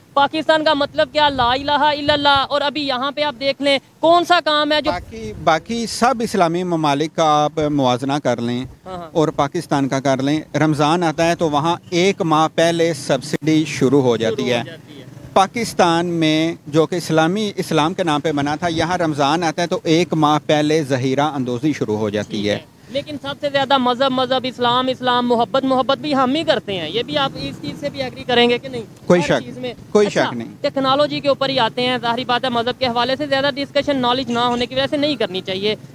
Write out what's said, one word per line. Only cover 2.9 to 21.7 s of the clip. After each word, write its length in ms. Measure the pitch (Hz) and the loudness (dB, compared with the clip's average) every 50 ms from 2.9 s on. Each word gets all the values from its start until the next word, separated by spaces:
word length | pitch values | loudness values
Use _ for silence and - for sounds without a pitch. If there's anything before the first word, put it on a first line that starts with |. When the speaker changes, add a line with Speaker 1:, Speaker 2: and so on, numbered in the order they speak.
| 262 240 262 285 | -4 -2 -4 -4
Speaker 1:
पे 100 | 262 294 | -4 -2
आप 120 | 294 294 262 | -2 -4 -4
देख 280 | 226 269 277 269 - | -2 -4 -4 -2 0
लें 180 | 277 285 277 254 - _ _ _ | 0 2 2 0 0 _ _ _
कौन 220 | - 320 339 349 339 | 4 6 6 6 6
सा 160 | - 349 349 | 4 4 2
काम 320 | - 311 302 294 302 294 | 4 2 2 2 2 2
है 100 | 302 302 | 0 0
जो 100 | 262 302 | 0 0
Speaker 2:
बाकी, 420 | - 180 - - 233 220 220 214 208 | -4 -4 -6 -10 -12 -12 -10 -10 -10
बाकी 540 | 180 160 165 160 165 160 - 233 233 233 196 | -2 2 2 2 2 2 -2 -4 -4 -4 -6
सब 340 | - - 226 254 269 226 | -2 0 2 2 2 0
इस्लामी 420 | 240 196 - 196 175 160 165 180 180 | -2 -2 2 2 2 2 2 0 -2
ममालिक 480 | 180 170 160 156 147 139 143 160 160 | -2 0 0 2 2 2 2 0 -2
का 140 | - - 165 | 0 0 2
आप 340 | 156 151 147 151 147 156 160 | 4 4 4 2 0 0 -2
मुआजना 600 | 151 147 147 143 135 123 123 120 139 135 139 151 | -2 0 2 2 2 2 2 0 0 -2 -2 0
कर 200 | - 131 120 117 | 0 0 0 0
लें 240 | 120 120 123 123 131 | -2 -2 -4 -4 -6
Speaker 1:
हाँ, 340 | 131 - - - 185 185 175 | -8 -12 -16 -16 -14 -12 -12
हाँ। 140 | 170 156 - | -12 -4 0
Speaker 2:
और 140 | 170 151 156 | 0 0 2
पाकिस्तान 580 | - - 143 139 - 175 151 - 156 139 139 131 | 2 0 -2 0 -2 -4 -4 -2 0 0 0 0
का 120 | 139 135 | 0 0
कर 220 | 131 139 135 127 | 0 0 0 2
लें, 220 | 135 139 151 156 - - - | 0 0 -2 -2 -4 -4 0
रमज़ान 480 | 143 151 156 151 139 151 147 160 180 175 | 0 2 2 2 2 2 2 2 2 0
आता 200 | 160 160 170 165 | 0 0 0 0
है 120 | 165 170 | 0 0
तो 140 | 156 175 156 | 0 0 0
वहाँ 300 | 147 143 147 170 170 - - - 180 | 0 0 0 0 -2 -4 -6 -4 0
एक 280 | 170 180 196 190 - | 2 2 2 2 0
माह 260 | 190 160 156 156 160 151 | 0 2 2 2 2 2
पहले 460 | - - 165 170 170 165 165 170 160 | 2 2 2 2 2 2 0 0 0
सब्सिडी 720 | 139 131 - 160 - 151 - - - - 151 156 156 156 | -2 -2 -2 -2 -2 -2 -4 -6 -2 0 2 2 2 2
शुरू 340 | 151 - - 139 127 131 143 | 0 0 0 2 4 4 4
हो 180 | 131 123 117 110 | 4 4 2 2
जाती 180 | 113 110 113 | 0 -2 -2
Speaker 1:
शुरू 140 | - 123 120 | -2 -2 -2
हो 80 | 120 117 | -2 -2
Speaker 2:
है। 60 | 117 | -2
Speaker 1:
जाती 340 | - 165 156 - - 147 139 | -6 -12 -16 -20 -20 -20 -20
है। 60 | 151 - - - - - - | -20 -20 -20 -20 -18 -8 -4
Speaker 2:
पाकिस्तान 680 | 202 190 185 - 240 226 - - - 190 170 165 165 175 | -4 -4 -4 -4 -6 -8 -4 -2 0 0 2 2 0 -2
में 520 | 180 170 165 160 156 156 156 160 165 175 - - 156 | -2 -2 0 0 0 2 0 0 -2 -4 -8 -10 -2
जो 160 | 139 160 156 | 0 0 0
कि 120 | - 185 175 | 0 -2 -4
इस्लामी, 560 | - - 160 156 160 165 185 214 214 208 - - | -4 0 2 2 2 2 0 0 -2 -4 -4 -6
इस्लाम 360 | 160 - 165 156 147 165 185 | -6 -2 0 0 0 0 -2
के 100 | 185 185 | -2 -2
नाम 180 | 170 147 143 | -2 -2 0
पे 100 | - 165 | -2 -2
बना 240 | 147 143 143 143 151 | -2 -2 -2 -2 -2
था, 120 | 156 175 175 | -2 -4 -4
यहाँ 300 | 165 160 160 165 180 175 | -2 -2 -2 -2 0 0
रमज़ान 460 | 170 156 147 139 143 139 151 175 180 | -2 -2 0 0 2 2 2 0 0
आता 180 | 160 151 - | -2 -2 -2
है 60 | 175 165 | -2 -2
तो 140 | 185 170 - 170 | -2 -2 0 2
एक 260 | 156 165 180 - 180 | 2 2 2 0 0
माह 240 | 160 151 147 151 147 | 2 2 2 2 2
पहले 460 | - - 156 147 151 151 156 165 151 | 2 2 2 2 2 2 2 0 0
जहीरा 420 | 123 139 123 127 135 131 135 143 | 0 -2 0 0 0 0 0 0
अंदोजी 480 | 151 143 143 123 123 123 117 139 160 | 0 -2 -2 -4 -4 -4 -2 0 -2